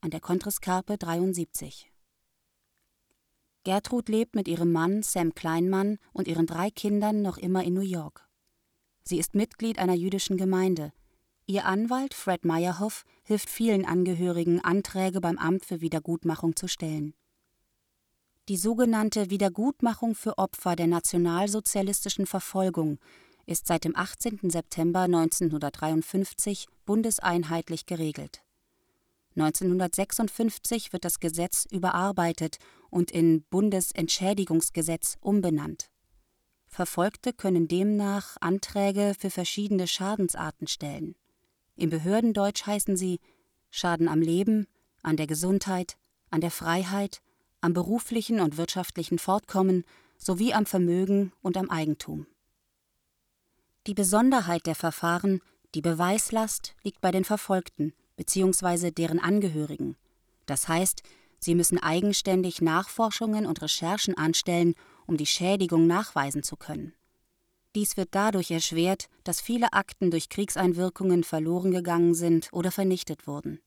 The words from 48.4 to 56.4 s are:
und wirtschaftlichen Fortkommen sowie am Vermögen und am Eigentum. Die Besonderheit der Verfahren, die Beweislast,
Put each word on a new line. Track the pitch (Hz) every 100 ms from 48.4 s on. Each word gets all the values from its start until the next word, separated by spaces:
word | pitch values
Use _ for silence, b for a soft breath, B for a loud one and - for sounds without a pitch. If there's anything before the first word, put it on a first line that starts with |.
und | 170 151
wirtschaftlichen | 165 190 180 - 165 175
Fortkommen | - 196 - 196 190 185 175 b b b
sowie | - 180 226
am | 214 208
Vermögen | 190 175 175 190 202 196 _
und | 190 180
am | 190
Eigentum. | 165 156 151 - 156 147 _ _ _ _ _ _ _ _ _ _ _ _ _ _ _ -
Die | 196
Besonderheit | 196 208 247 269 175 170 -
der | 156
Verfahren, | 170 - 170 175 196 190 b b b
die | 160
Beweislast, | 160 165 175 214 - 220